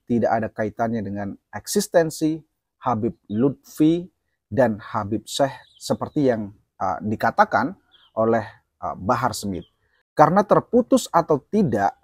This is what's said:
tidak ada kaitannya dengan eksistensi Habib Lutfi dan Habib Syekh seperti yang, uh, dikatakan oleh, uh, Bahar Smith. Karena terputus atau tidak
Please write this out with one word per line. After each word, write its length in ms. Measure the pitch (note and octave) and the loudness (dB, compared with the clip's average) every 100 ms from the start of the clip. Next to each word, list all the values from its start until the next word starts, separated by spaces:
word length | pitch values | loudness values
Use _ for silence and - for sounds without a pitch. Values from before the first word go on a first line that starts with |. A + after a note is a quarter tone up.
| - | -2
tidak 240 | A#2+ F#2+ | 0 2
ada 160 | A2+ A2 | 0 -2
kaitannya 560 | - A2 - A#2 A#2 | -4 -6 -2 -4 -4
dengan 320 | G2 G2+ G2 - _ | -6 -6 -8 -10 _
eksistensi 880 | - - G#3 G3+ F3+ D#3+ - D#3 D#3+ - _ _ _ | -14 -4 -2 0 2 2 0 -2 -4 -10 _ _ _
Habib 400 | C3 A2+ A2 - - | -4 -2 -2 -4 -6
Lutfi 800 | G#2 C3+ B2+ - - D#3 E3+ F3+ _ _ _ _ | 0 0 0 -8 0 2 2 -4 _ _ _ _
dan 320 | G#2+ B2 G#2+ | 0 0 0
Habib 480 | - A2+ G2+ G#2+ - | -6 -8 -4 -6 -4
Syekh 240 | - C#3 - - _ | -2 -2 -4 -20 _
seperti 560 | - C3+ - D3+ C3+ | -6 -6 -4 0 0
yang, 240 | A2+ G2+ - _ - | 0 -4 -14 _ -8
uh, 160 | F#2+ F2+ | -4 -4
dikatakan 720 | G#2 G#2+ A#2 - G#3 G2+ B2+ G3 _ _ _ - | -4 -2 0 2 2 2 -2 -6 _ _ _ -2
oleh, 320 | A2+ A#2 G#2+ - _ _ | 2 2 -2 -12 _ _
uh, 160 | F2 - | -10 -6
Bahar 400 | F#2 A#2+ B2+ G#2+ | -2 0 -2 -4
Smith. 320 | G2+ F2+ - _ _ _ _ - | -6 -8 -10 _ _ _ _ 2
Karena 320 | D3+ F#3 G3+ | 4 4 4
terputus 640 | D#3+ - A#3+ A#3+ C4 - | 2 2 0 2 2 2
atau 320 | E3+ E3 D3 | 0 2 0
tidak 560 | - G#3 F3 G#2 G2 - | 0 0 2 2 0 -2